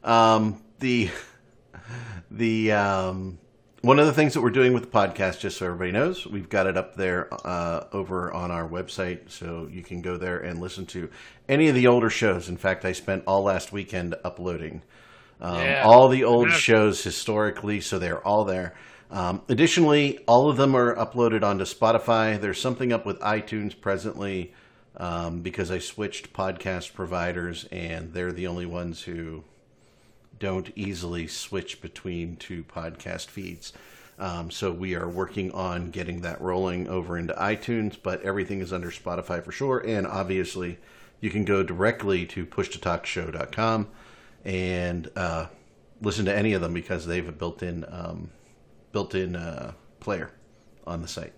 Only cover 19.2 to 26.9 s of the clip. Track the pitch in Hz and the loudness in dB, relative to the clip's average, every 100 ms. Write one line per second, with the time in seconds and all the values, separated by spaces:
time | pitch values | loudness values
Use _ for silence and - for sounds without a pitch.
19.2 | 90 95 - 120 165 - 156 147 143 131 | -2 -2 -2 4 4 6 6 6 4 0
20.2 | - 120 147 131 139 131 120 110 113 123 | 6 8 8 6 6 6 4 2 -2 2
21.2 | 117 110 101 98 95 - 113 113 - 113 | 4 4 2 2 -2 2 4 4 4 4
22.2 | 110 104 101 92 - 107 127 117 104 95 | 4 0 -2 -2 -4 -2 0 0 -2 -2
23.2 | 104 107 104 107 104 - 98 98 107 - | 0 0 -2 -4 -4 -4 -2 -2 -2 -6
24.2 | 101 95 85 - _ _ _ - 90 85 | -4 -4 -8 -14 _ _ _ -10 -6 -4
25.2 | 85 85 87 95 90 92 - - 101 - | -4 -6 -6 -4 -4 -4 -6 -8 -8 -8
26.2 | - - 95 90 98 90 - | -12 -4 -4 -4 -6 -6 -8